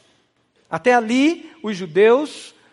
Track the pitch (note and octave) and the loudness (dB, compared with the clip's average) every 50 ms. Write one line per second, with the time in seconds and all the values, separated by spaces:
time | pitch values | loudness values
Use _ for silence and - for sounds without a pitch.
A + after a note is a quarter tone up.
0 | _ _ _ _ _ _ _ _ _ _ _ _ _ - E3 E3 - B3 B3 A#3+ | _ _ _ _ _ _ _ _ _ _ _ _ _ -12 -10 -4 0 0 2 2
1 | A3+ G#3+ A#3+ C4 C#4 D#4 E4+ E4 - - - - - G#3+ G#3+ E3+ F#3+ E3 D3+ F#3+ | 0 0 0 0 2 0 0 -4 -8 -20 -18 -12 -10 -10 -8 -8 -10 -4 0 2
2 | G#3 A3 A#3+ C#4 D4+ C#4 - - - - - _ _ _ | 4 4 4 2 0 -4 -10 -16 -20 -20 -20 _ _ _